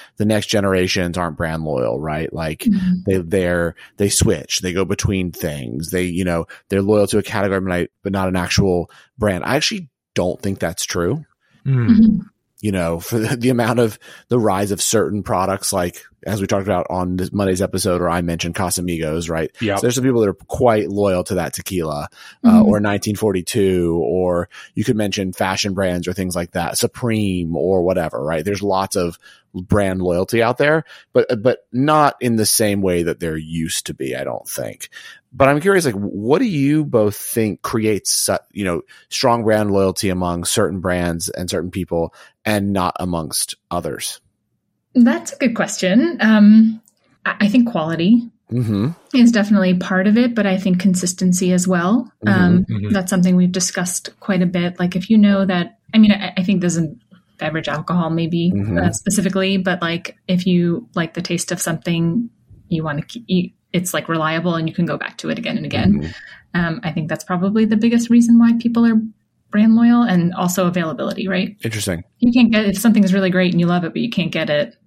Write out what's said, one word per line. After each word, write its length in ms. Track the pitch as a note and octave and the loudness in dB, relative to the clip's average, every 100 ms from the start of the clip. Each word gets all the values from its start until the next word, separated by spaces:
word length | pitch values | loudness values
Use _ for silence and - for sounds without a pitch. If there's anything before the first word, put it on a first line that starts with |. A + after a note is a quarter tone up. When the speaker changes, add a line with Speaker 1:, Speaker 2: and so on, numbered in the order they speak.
| - - | -12 -2
Speaker 1:
the 80 | |
next 220 | G#2+ G#2+ - | 0 0 0
generations 680 | G#2+ G2 F#2+ F2+ G2 F2 F2 | 0 2 2 0 -2 -2 -2
aren't 200 | E2+ D2+ | -4 -4
brand 260 | E2 E2 | -4 -4
loyal, 380 | D#2 C2+ A#1+ B1+ | -4 -2 -2 -4
right? 320 | D#2 D2+ D#2+ | -4 -6 -6
Like, 300 | - D#2+ D#2 | -6 -6 -4
Speaker 2:
Mm-hmm. 300 | A#3+ F#3+ F#3 F3+ G2+ | 0 0 0 0 0
Speaker 1:
they, 120 | F#2 | -2
they're, 580 | E2 F#2+ F2 F2 E2+ - - - | 0 -2 0 0 -2 -6 -10 -2
they 120 | G2+ | 0
switch, 500 | - - D#2+ - - | 2 0 0 -4 -6
they 140 | F2+ | -4
go 120 | F2 | -2
between 460 | F2 G2 - F#2+ F2+ | -2 -2 -2 -2 -4
things. 640 | - E2+ D2 A#1+ C2 E2 | -6 -6 -6 -8 -10 -6
They, 140 | F2+ F2+ | -4 -2
you 180 | E2+ | -2
know, 220 | F#2 E2+ D#2+ - - | -2 -2 -6 -12 -4
they're 140 | G2 | 0
loyal 240 | G2 G#2+ G2+ | 2 2 2
to 120 | G#2+ | 0
a 40 | |
category, 380 | - G#2+ G2 F#2+ | -2 -2 -2 -2
but 80 | F#2+ | -2
not, 180 | F2 E2+ _ | -2 -4 _
but 100 | G2+ | -6
not 140 | G2 F#2 | -2 -2
an 80 | |
actual 560 | F#2 F2 - G2 F2 E2 - _ - | -2 -2 0 0 0 -4 -12 _ -4
brand. 260 | G#2+ F2+ | -2 -2
I 100 | D#2+ | -2
actually 340 | C#3 - G#3 D#3+ _ _ - | -2 -2 -6 -12 _ _ -4
don't 260 | F2+ - | -4 -4
think 160 | G2 F#2+ | -6 -4
that's 260 | E2+ E2+ | -6 -6
true. 400 | - F2+ E2+ D#3 - _ _ _ | -6 -4 -2 -4 -8 _ _ _
Speaker 3:
Mm. 260 | C3+ B2+ A2+ | -2 0 4
Speaker 2:
Mm-hmm. 260 | G#3+ A3 F3+ - _ _ _ | 6 4 2 -4 _ _ _
Speaker 1:
You 100 | G#2+ | -4
know, 280 | F#2+ E2+ E2+ | -2 -2 -4
for 180 | - A#2+ | -4 -4
the, 180 | A2 A#2+ | -4 -2
the 120 | B2 | 0
amount 300 | A#2+ A2+ A#2+ | 0 0 0
of 200 | A#2 - - - - | 0 -2 -18 -18 -4
the 100 | A#2+ | 0
rise 320 | G#2+ F#2+ G2+ | 0 0 -2
of 120 | F#2+ | -4
certain 400 | - A2 E2 G#2 | -2 0 0 -2
products, 500 | F#2 F#2+ F#2+ F#2+ - | -2 -2 0 -2 -4
like, 320 | F#2+ F2+ - - _ - | -2 -4 -6 -20 _ -6
as 160 | G#2 | -4
we 40 | G2 | -2
talked 200 | G2+ G2 | -2 -2
about 200 | F2+ - | -2 -2
on 260 | F2+ F#2 F#2 | -4 -4 -4
this 160 | F2+ | -4
Monday's 300 | G#2 G2 F#2 | -2 0 0
episode, 400 | F#2+ F#2+ F#2+ F2 | -2 -2 -2 0
or 80 | F2 | 0
I 100 | F2 | 0
mentioned 340 | E2+ E2 E2+ | -2 -4 -4
Casamigos, 760 | E2+ F2+ F2 F2 E2 D#2 D#2+ D#2+ | -4 -4 -4 -4 -4 -4 -4 -4
right? 200 | D#2+ D#2 - | -4 -6 -6
Speaker 3:
Yep. 160 | G#2+ G2 | -4 -2
Speaker 1:
So 20 | |
there's 140 | A#2 | -2
some 100 | B2+ | 0
people 160 | C3 A#2+ | 0 2
that 80 | G#2 | 0
are 60 | |
quite 560 | - - - B2 G#2+ F#2 | -2 -6 0 2 2 0
loyal 340 | G2+ G2+ F2+ | 0 0 0
to 120 | F2+ F#2 | -2 -4
that 180 | D#2+ | -4
tequila, 560 | - - F#2 D#2 D2 D#2 - - - | -8 -6 -4 -4 -6 -10 -14 -20 0
uh, 40 | A#3+ | 6
Speaker 2:
Mm-hmm. 180 | A2 G#2+ | 6 6
Speaker 1:
or 100 | G#2 | 2
nineteen 380 | G#2 G2+ G#2+ G2+ | 0 -2 -2 -2
forty-two, 840 | G#2+ F#2 E2+ A2+ G2 F2+ E2+ E2+ | 0 -2 -2 0 2 2 0 0
or 460 | C2 F2+ F2+ F2 F2 - - | 0 0 0 -2 -4 -10 -10
you 100 | - | -4
could 120 | G#2+ A2 | -2 0
mention 360 | G#2 G2+ F#2+ | -2 -4 -4
fashion 400 | - F#2+ G2 G#2 | -2 -2 -2 -4
brands 340 | F#2+ F#2+ F2 F2 | -2 -2 -2 -4
or 60 | |
things 240 | F2+ F#2 E2+ | -4 -4 -4
like 140 | E2+ | -6
that, 260 | F2+ D#2+ - | -6 -4 -2
Supreme 800 | A#2+ - A#2+ A2 G2+ F2+ E2 E2 | -4 -4 -4 -2 -2 -2 -4 -2
or 240 | E2 F#2+ | 0 2
whatever, 420 | F2 F2+ D#2+ A#1 | 2 0 -2 -6
right? 220 | D2 E2 | -4 -4
There's 180 | F2 G2+ | -4 -4
lots 320 | G2+ F#2+ F#2+ | -2 -2 -2
of 240 | G2 F2 - - - _ | -4 -4 -6 -18 -20 _
brand 480 | F2+ F#2 A2 G2 F#2 | -12 -2 0 0 -2
loyalty 400 | F2+ F2 G2 A2+ | -2 -2 0 0
out 160 | A2+ B2 | 0 2
there, 260 | C#3+ D#3+ - - _ | 0 0 -4 -16 _
but, 280 | B2 - A2+ | 0 0 0
but 240 | B2 - _ | 0 -2 _
not 440 | A#2+ D3 D#3 D3 - | -2 2 4 2 0
in 160 | B2 A2+ | 0 0
the 100 | G#2 | 2
same 360 | - G#2+ G2+ | 2 0 0
way 220 | F#2+ F2 | 0 0
that 160 | E2 - | 0 -2
there 180 | E2 D#2 | -4 -6
used 480 | D#2 E2 D#2+ - - | -6 -4 -4 -6 -8
to 80 | |
be, 200 | D2+ C2+ | -8 -8
I 80 | B1+ | -6
don't 240 | C2 A1+ - | -8 -10 -10
think. 440 | - A1+ - - - - - _ | -10 -10 -12 -18 -20 -20 -20 _
But 160 | B2+ C3+ | 0 2
I'm 120 | D3 | 2
curious, 260 | F#3 F#3+ D3+ | 2 2 0
like, 80 | |
what 440 | G2+ G2+ G2+ A2 E3+ | -2 -6 -4 0 0
do 60 | |
you 400 | B3 D3+ C#3 D3+ | 0 0 0 0
both 320 | C#3+ B2 G#2 - | 0 0 0 -2
think 460 | - A#2 G#2+ - | -6 -2 -2 -2
creates, 500 | - A#2 G#2+ G2 - | -4 -2 0 -2 -2
su-, 240 | - - F#2+ - | -4 -2 -4 -6
you 120 | - | -6
know, 180 | F#2+ E2+ - - - | -4 -4 -8 -20 -12
strong 340 | - C3 A#2 | -2 0 0
brand 280 | A2 G#2+ G#2 | 2 0 2
loyalty 400 | G2 F#2+ F2 G2 | 2 0 0 -2
among 340 | F#2 F2+ F2 | -2 -2 -4
certain 360 | E2+ - F#2+ F#2 | -2 0 -2 -2
brands 500 | F2+ F2+ F2 E2+ - | -2 -2 -2 -4 -8
and 180 | - F2+ | -8 -6
certain 220 | F#2 F2 | -4 -4
people 440 | F#2 F2 E2+ E2 - - _ | -6 -4 -4 -4 -8 -20 _
and 280 | A2 G#2 G2+ | -4 -2 0
not 220 | G2 F2+ - | 0 -2 -4
amongst 540 | F#2 E2+ D2+ - - - - | -4 -4 -6 -6 -6 -8 -8
others? 500 | F2 D#2+ - - - _ _ _ _ _ _ _ | -6 -6 -8 -10 -14 _ _ _ _ _ _ _
Speaker 2:
That's 380 | B3+ A#3+ E4+ - | 4 4 2 -6
a 40 | - | -4
good 180 | C4 | -2
question. 640 | A3+ D#3+ - F#3 G#3+ E4+ C4+ | -2 -4 -2 2 2 2 2
Um, 600 | A3 A3 G#3 A3 A3 A3 _ _ _ _ | 4 8 10 10 8 2 _ _ _ _
I, 120 | F3 F3 | -6 -2
I 80 | G3+ | 2
think 220 | B3+ A#3 | 4 2
quality 580 | E3 D#3+ D#3+ F3 A#3 A#3 - - | 0 -2 0 4 4 2 -12 -6
Speaker 1:
Mm-hmm. 380 | A#2+ A2+ G2+ B2+ E3+ _ | -2 0 0 0 -4 _
Speaker 2:
is 160 | C4 A#3 | 4 4
definitely 440 | A3 G3+ G#3 F#3 | 4 4 4 4
part 340 | F3+ - F#3 G3+ | 2 0 0 4
of 100 | A3 | 4
it, 160 | B3 | 2
but 100 | A3+ | 2
I 140 | G3+ F#3 | 0 0
think 220 | F#3 F3+ | 0 2
consistency 720 | G3 F3+ F3+ - F#3 F3+ F#3 | 2 2 -2 0 0 2 2
as 160 | F#3 F#3 | 2 2
well. 440 | F3+ F3 B3 - _ G#3 | 2 2 0 -2 _ 2
Speaker 1:
Mm-hmm. 20 | |
Speaker 2:
Um, 360 | F#3+ F3+ F3+ | 4 4 4
Speaker 3:
Mm-hmm. 280 | G3 A2 G#2 | 2 -2 0
Speaker 2:
that's 160 | G3+ F#3 | -2 0
something 280 | F#3+ F3+ F3+ | 2 4 4
we've 160 | F3+ | 2
discussed 680 | F3+ - F#3+ F3+ - - - | 0 -4 -4 -6 -6 -10 -10
quite 240 | - F3+ | -4 0
a 40 | F3+ | 0
bit. 340 | F3+ F3 F3 | 0 -2 -2
Like, 160 | F3+ F3+ | -2 -2
if 120 | F3+ | 2
you 80 | A3 | 6
know 280 | G3+ G3 | 6 4
that, 340 | G3 F3+ F3 - _ | 2 0 -2 -10 _
I 40 | A3 | 4
mean, 120 | G#3+ | 6
I, 220 | G3+ C4+ - | 4 -2 -4
I 60 | |
think 180 | F3+ F3+ | 0 0
this 160 | F3 D#3+ | 0 0
is 120 | D3+ - _ - _ - | -2 -6 _ -20 _ -8
beverage 300 | D#3 D#3 D3 | -6 -4 -4
alcohol 420 | D3 D3+ F3 E3 | -6 -2 0 0
maybe, 400 | E3 E3 E3+ E3+ | 0 0 0 0
Speaker 1:
Mm-hmm. 260 | G3+ G3 F3 | 0 0 0
Speaker 2:
uh, 120 | C3 | 0
specifically, 680 | - - - F#3+ F#3+ F#3+ G3 | -2 -2 -2 0 0 0 0
but, 220 | F#3 F3 | -2 -2
like, 380 | E3 E3+ - - - | -4 -6 -8 -12 -4
if 180 | F3+ | -2
you 440 | F#3 F3 F3 E3+ - F3+ | 2 2 2 -2 -4 -6
like 180 | E3 | -6
the 80 | E3+ | -6
taste 300 | F3 E3+ - | -6 -6 -6
of 100 | F3 | -6
something, 640 | F3 E3 - E3+ E3+ F3 A#3 _ _ - - | -6 -6 -4 -2 0 -2 -4 _ _ -20 -6
you 140 | D#3+ | -4
wanna 200 | D#3 C#3+ | -4 -6
ke-, 200 | - A#2+ - | -10 -12 -2
you, 220 | F#3 F3+ - _ | -2 -2 -8 _
it's, 220 | F3 F3+ | -6 -4
like, 140 | D#3 D#3 | -4 -4
reliable 480 | E3 D#3 E3 F3 E3 | -2 -2 -2 -2 -2
and 120 | D#3+ | -2
you 60 | |
can 100 | E3+ | -2
go 140 | E3 D3 | -2 -4
back 200 | - - | -8 -8
to 120 | D#3 | -8
it 80 | - | -6
again 180 | - - | -6 -6
and 80 | |
again. 280 | D3 C3+ G2 | -4 0 2
Speaker 1:
Mm-hmm. 680 | - D#2+ - - - _ F3 | 2 -2 -12 -20 -20 _ -4
Speaker 2:
Um, 200 | E3+ D#3+ | -4 -4
I 80 | E3 | -6
think 180 | D#3 D3+ | -6 -6
that's 140 | D#3 | -6
probably 440 | - F3+ G3 A3 G#3+ | -4 -2 0 2 2
the 100 | G#3+ | 2
biggest 340 | A#3 A#3 - | 2 2 4
reason 300 | A#3 A#3 A#3 | 4 8 6
why 140 | A#3 A#3 | 6 4
people 260 | A#3 A#3 | 0 2
are 160 | A#3 A3 A3 - _ _ _ | 4 4 0 -8 _ _ _
brand 240 | G#3 A3+ A3+ | 2 6 6
loyal, 260 | A#3 A#3+ | 6 6
and 320 | A#3 F3+ E3+ | 4 4 2
also 320 | - F3+ F#3+ F3 | 0 0 2 0
availability, 600 | F3+ D#3+ - - - F#3+ | 0 -2 -4 -4 -4 -4
right? 280 | F3+ F#3+ - | -2 -4 -6
Speaker 1:
Interesting. 400 | A2+ A2 G2+ F2 - _ | -8 -4 -4 -4 -8 _
Speaker 2:
You 140 | B3 | 2
can't 180 | B3 A3+ | 4 4
get, 160 | G#3+ G3+ | 4 0
if 120 | F#3+ | 2
something's 360 | A#3 G#3+ F#3+ | 4 4 4
really 160 | G3 F#3 | 4 2
great 220 | F#3 F3+ | 2 2
and 80 | F3 | 2
you 60 | F3 | 2
love 180 | F3 | 2
it, 80 | E3 | -2
but 100 | D#3+ | -4
you 80 | F#3+ | -4
can't 220 | G3 - | -4 -4
get 180 | D#3+ D3+ | -4 -2
it 240 | D3 - - | -2 -2 -8